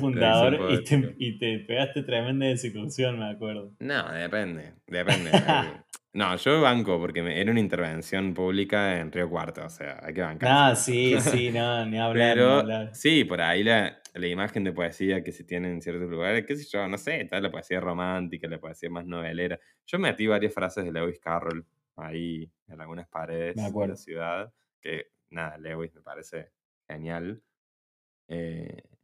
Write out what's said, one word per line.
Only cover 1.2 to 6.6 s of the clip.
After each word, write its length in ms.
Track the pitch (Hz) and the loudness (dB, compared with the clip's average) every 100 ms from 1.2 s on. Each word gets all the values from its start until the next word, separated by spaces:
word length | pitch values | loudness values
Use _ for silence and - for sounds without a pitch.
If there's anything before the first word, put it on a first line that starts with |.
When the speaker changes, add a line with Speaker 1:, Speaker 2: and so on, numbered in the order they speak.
| 123 98 | -6 -2
Speaker 2:
te 220 | 117 110 | 0 0
pegaste 440 | 101 117 139 143 | -2 -2 -2 -4
tremenda 440 | 131 120 117 135 135 | -2 -2 0 0 2
desilusión, 720 | 123 123 107 107 139 127 120 | 0 -2 -6 -6 -2 0 0
me 120 | 107 | -6
acuerdo. 480 | 104 110 107 101 - | -6 -6 -6 -10 -10
Speaker 1:
No, 320 | 123 139 82 | -4 -2 -4
depende, 640 | 80 87 104 95 82 76 - - | -6 -4 -2 -2 -6 -12 -20 -8
depende. 440 | 90 87 92 85 | -2 0 0 4
Speaker 2:
<laughs> 120 | 165 156 | 4 6
Speaker 1:
Eh, 400 | 147 113 - - - _ | 2 0 -6 -16 -20 _
no, 220 | 95 98 90 | -2 0 2
yo 240 | 135 156 | 4 6